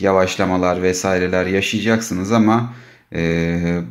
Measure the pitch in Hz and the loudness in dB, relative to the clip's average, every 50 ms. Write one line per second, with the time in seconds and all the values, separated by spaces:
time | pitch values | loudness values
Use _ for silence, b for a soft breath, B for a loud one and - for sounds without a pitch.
0 | 98 98 95 95 92 92 - - 98 92 92 90 90 90 90 90 92 92 90 - | 0 2 4 4 2 2 0 -2 0 0 0 0 0 0 0 0 0 0 0 0
1 | - 95 95 90 90 90 92 92 92 90 95 98 98 - 113 104 98 113 113 110 | -2 0 0 0 0 0 0 0 0 0 0 0 0 -2 -4 -2 0 0 0 0
2 | - - 90 90 95 101 117 113 107 107 113 120 120 120 B B B B B B | -2 -4 -4 -4 -2 0 2 4 4 4 4 2 0 -4 B B B B B B
3 | B B 82 82 85 82 82 85 85 85 85 87 85 85 87 87 85 - | B B -6 -2 -2 0 0 0 0 -2 -2 -2 -2 -2 -2 -4 -6 -8